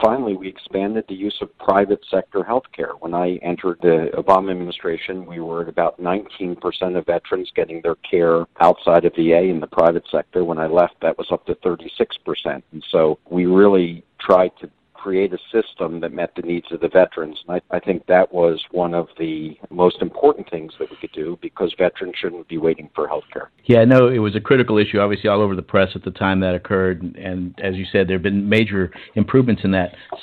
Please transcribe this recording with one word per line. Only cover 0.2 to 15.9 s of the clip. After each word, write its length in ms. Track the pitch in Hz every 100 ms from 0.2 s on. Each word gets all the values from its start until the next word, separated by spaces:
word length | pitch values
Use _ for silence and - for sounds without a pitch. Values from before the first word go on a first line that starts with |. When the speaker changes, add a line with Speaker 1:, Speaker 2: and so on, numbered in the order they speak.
| 117 95
Speaker 1:
we 120 | 95
expanded 580 | - - 95 101 110 107
the 60 | 95
use 220 | 104 -
of 160 | 98 _
private 420 | - 98 101 101 -
sector 300 | 95 - 98
healthcare. 520 | 90 120 - - 82 82
When 140 | 82
I 240 | 87 90 90
entered 420 | 87 87 92 85
the 300 | 87 82 80
Obama 380 | 82 85 92 95
administration, 760 | 90 87 - 87 82 - 92 85
we 140 | 85
were 240 | 82 82
at 60 | 82
about 300 | 87 85 -
nineteen 560 | 87 98 - - 90 87
percent 400 | 90 - 92 90
of 120 | 80
veterans 440 | 85 - 95 90 -
getting 260 | 82 82
their 140 | 85 80
care 500 | - 92 85 82 85 -
outside 460 | 85 87 - 85 85
of 100 | 85
V 160 | 82
A 120 | 82
in 160 | 95 82
the 80 | 76
private 360 | - 85 85 -
sector. 320 | 78 - 90
When 140 | 85 80
I 100 | 80
left, 280 | 85 87 -
that 160 | 82 -
was 100 | -
up 140 | 87 -
to 80 | 82
thirty-six 640 | 92 85 80 - - -
percent. 460 | 90 76 80 67 _
And 120 | 80 -
so 280 | 85 78 78 -
we 160 | 87 90
really 580 | 92 101 95 85 85 _ -
tried 320 | - 92 92 -
to 100 | - _ _
create 380 | - 98 95 98
a 40 | 90 -
system 460 | - - - 85